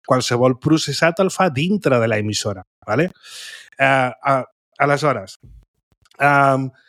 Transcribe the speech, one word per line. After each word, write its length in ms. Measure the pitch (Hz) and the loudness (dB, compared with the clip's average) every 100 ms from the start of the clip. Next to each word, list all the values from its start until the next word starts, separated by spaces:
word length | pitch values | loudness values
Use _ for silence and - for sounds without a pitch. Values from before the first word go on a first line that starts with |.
| - | -2
qualsevol 520 | 127 120 120 127 131 | -2 0 2 2 2
processat 580 | 151 156 - 135 165 170 | 2 0 0 -2 -2 0
el 80 | 190 | -2
fa 160 | - 185 | 0 -2
dintre 500 | 131 175 208 151 123 | 0 -2 -2 2 2
de 80 | 113 | 2
l'emissora, 560 | 107 104 104 107 95 - _ - | -2 -4 -4 -6 -8 -14 _ -4
¿vale? 220 | 113 180 - - - - - - - | -2 -2 -6 -20 -18 -18 -20 -20 -2
Eh, 320 | 135 135 127 | 2 2 0
a, 300 | - - 135 123 _ _ - | -4 -2 -2 -2 _ _ -4
aleshores, 600 | 139 143 147 120 95 - - - _ _ _ _ _ - | 0 0 0 -2 -6 -18 -20 -20 _ _ _ _ _ -2
ehm, 500 | 139 143 139 131 131 - | 2 4 4 2 -2 -10